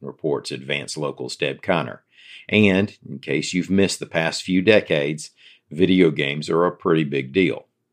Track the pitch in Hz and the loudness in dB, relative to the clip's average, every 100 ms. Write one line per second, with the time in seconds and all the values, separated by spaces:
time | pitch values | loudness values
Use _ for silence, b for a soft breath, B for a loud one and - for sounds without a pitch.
0 | 69 - 78 69 - 67 65 71 67 - | -16 -8 -4 -4 -6 -10 -6 -6 -6 -8
1 | 73 67 64 - 73 67 - 87 64 50 | -8 -8 -12 -6 -6 -4 0 0 0 -6
2 | _ B B B B 104 104 95 104 - | _ B B B B 4 4 4 0 -4
3 | - 69 - 73 78 90 85 98 95 - | -16 -12 -4 -4 -2 -4 0 2 2 0
4 | - 85 80 - - 92 92 107 - 80 | -6 -4 -2 -4 -2 0 4 4 4 0
5 | 71 78 - _ b b b 76 90 92 | -2 -6 -12 _ b b b 0 2 4
6 | 82 73 71 73 76 82 87 87 92 80 | 4 2 -2 -4 -2 0 0 0 0 0
7 | 73 69 65 73 87 57 - _ _ | 0 -4 -2 0 0 0 -8 _ _